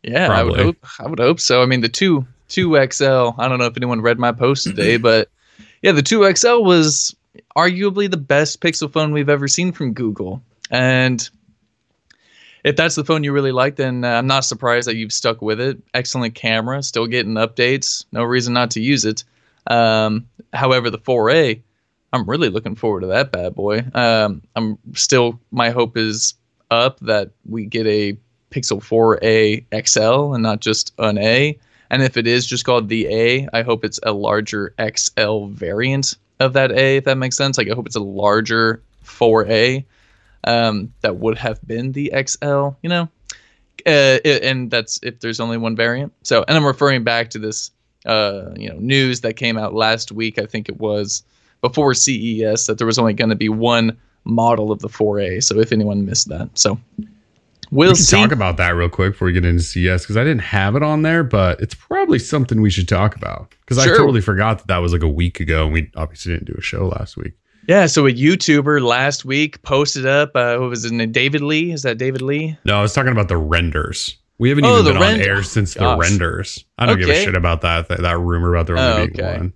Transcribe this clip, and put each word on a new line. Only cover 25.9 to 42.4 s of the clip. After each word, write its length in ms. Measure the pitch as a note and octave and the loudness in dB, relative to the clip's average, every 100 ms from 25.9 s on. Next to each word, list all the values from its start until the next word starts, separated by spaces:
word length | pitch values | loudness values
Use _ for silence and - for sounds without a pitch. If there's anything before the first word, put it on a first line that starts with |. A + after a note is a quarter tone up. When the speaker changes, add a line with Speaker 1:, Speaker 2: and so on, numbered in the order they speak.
| A#2 | -2
Speaker 1:
is 380 | A2 G#2+ - - _ _ _ | -4 -2 -6 -6 _ _ _
up 280 | A#2 C3 - | 0 0 -2
that 300 | A#2 G#2+ G2 _ - | -2 -2 -2 _ -12
we 180 | A2+ G#2 | -10 -6
get 200 | A#2 A2 | -4 0
a 300 | G#2 G#2 G#2+ _ _ _ | 0 -2 -6 _ _ _
Pixel 320 | C#3 B2+ G2+ | -10 -6 -8
four 360 | - A2+ A2+ - | -2 2 4 4
A 420 | A2 A2 G#2+ A2 - | 2 4 2 0 -4
X 240 | A2 - A2+ | -6 0 2
L 360 | A2 C3 D3 | 2 2 0
and 100 | B2+ | -2
not 180 | A2+ G#2+ | -2 -2
just 340 | A#2 A2 - - | -2 -4 -6 -2
an 200 | A2 G#2 | -2 0
A. 400 | G#2+ A#2+ D3 D3 _ _ _ | 2 2 0 -4 _ _ _
And 120 | B2+ | 0
if 140 | C3 B2 | 0 0
it 100 | A2+ | 0
is 200 | B2 B2 | 0 -2
just 180 | B2 | -4
called 240 | - B2 G#2 | 0 0 0
the 180 | A2+ G#2+ | -2 -2
A, 400 | A2 A#2 B2+ C#3 | 0 2 0 -2
I 100 | A#2 | -4
hope 220 | A#2+ A#2 | -2 -4
it's 160 | A2 - | -4 -4
a 80 | A2+ | -4
larger 600 | G#2 G#2 G#2 G#2+ G#2+ G2 - | -2 0 -2 -2 -6 -6 -6
X 320 | A2 - - - | -6 -4 -4 -2
L 300 | G#2+ G#2+ G2+ | -2 -2 -6
variant 640 | G#2+ E2+ G2+ B2+ C#3 C#3 - _ _ | -10 -6 -4 -2 -2 -4 -8 _ _
of 120 | C3 | 0
that 180 | C3+ C3+ | 2 0
A, 240 | A2+ C3+ C#3 | 2 2 2
if 60 | |
that 140 | C3+ C3 | 0 -2
makes 180 | B2+ B2+ | -2 -2
sense. 220 | C#3 C3 | 0 0
Like, 100 | G2+ | 0
I 60 | |
hope 120 | A#2 A2+ | -4 -6
it's 100 | A2+ | -8
a 40 | |
larger 800 | G2 G2 G2+ G#2+ A2 A2+ A2+ A2+ _ _ | -6 0 4 4 2 2 2 0 _ _
four 440 | - - A#2 A2 G2+ | -20 2 4 4 4
A, 360 | A2 A#2+ C3 C3+ _ _ _ _ _ | 2 2 0 -6 _ _ _ _ _
um, 480 | - A#2 A2+ G#2+ A2 _ | 0 2 2 0 -6 _
that 160 | A2 F#2 | -4 -2
would 200 | A2 A2 | -4 -2
have 220 | A#2 A2 - | -6 -8 -8
been 260 | A#2 C3 | -8 -6
the 200 | C3+ C#3+ | -6 -4
X 240 | C3+ C3+ - | -4 -4 -6